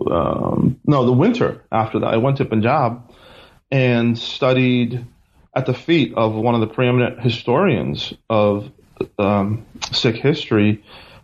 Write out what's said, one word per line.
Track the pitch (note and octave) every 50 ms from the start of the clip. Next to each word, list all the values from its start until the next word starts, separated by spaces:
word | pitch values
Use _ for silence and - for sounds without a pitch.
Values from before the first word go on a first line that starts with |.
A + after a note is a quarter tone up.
| - -
um, | - E2+ C#2+ - - - - - - - - - B2+ - -
no, | - D3 C3+ A#2+
the | A#2+ B2+
winter | B2 E3 A#3+ A#3 - - D2 - - - -
after | - A2+ A2 - - G#2+
that, | A#2 A2+ A2
I | A2+
went | A#2 C#3 C3+ C3+
to | C3
Punjab | - A2 A2 G#2 A#2+ D3 D#3 C3 A2+ A#2+ B2 - - - - - - - - - - _ _ _ -
and | C3+ C3+ B2+ B2+ A#2+ A#2 A#2 A#2+ A#2 A#2
studied | - - - - C#3+ C3 C3 C3 B2+ B2+ B2 B2 A#2+ A#2 B2 A#2+ A#2+ - _ _ _ _ _ _ _ _ -
at | C#3 C3
the | - B2
feet | - - - E3+ D#3+ B2 - -
of | - A2+ A2 A2
one | A2 A2 A#2+ A#2+
of | A#2
the | A2 G#2+
preeminent | - - B2+ B2 B2 B2 B2 - - -
historians | - B2 A#2 - - - A#2+ D3+ G3+ F#3+ C3 F2+ B1 C2 C#2+ - - - - - _ -
of, | A2+ G#2+ G#2 G#2 G2+ G#2 A2+ C3+ - _ _ _ _ - - - _ -
um, | G2+ G2 G#2 G2+ G2 G2 A2 - - - - - - -
Sikh | G#2+ - - A#2+ A2
history, | - - C#3 D3 D3 - - A#2 G#2+ G#2 G#2 G#2 - - - - - - - - -